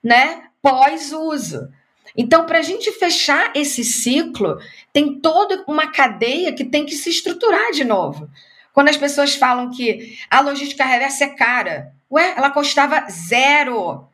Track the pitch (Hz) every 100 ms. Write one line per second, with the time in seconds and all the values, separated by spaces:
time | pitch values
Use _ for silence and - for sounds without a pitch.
0 | 233 240 294 330 - _ 285 262 277 311
1 | 294 311 320 302 185 131 - _ _ _
2 | - - 240 330 330 330 320 415 427 -
3 | 349 339 - 294 403 285 285 - 220 -
4 | 240 269 330 - 185 - - - _ 285
5 | 294 285 320 330 403 381 - 302 302 -
6 | 262 185 233 294 359 - 269 294 285 294
7 | 339 330 392 339 466 370 453 311 247 202
8 | 160 147 151 - _ _ _ - 285 294
9 | 285 285 285 - 254 247 247 247 240 214
10 | - - - 254 285 285 285 - 262 247
11 | 269 269 277 285 233 247 185 151 - _
12 | _ 285 359 294 277 294 285 294 277 302
13 | 285 170 170 247 269 294 262 233 175 143
14 | -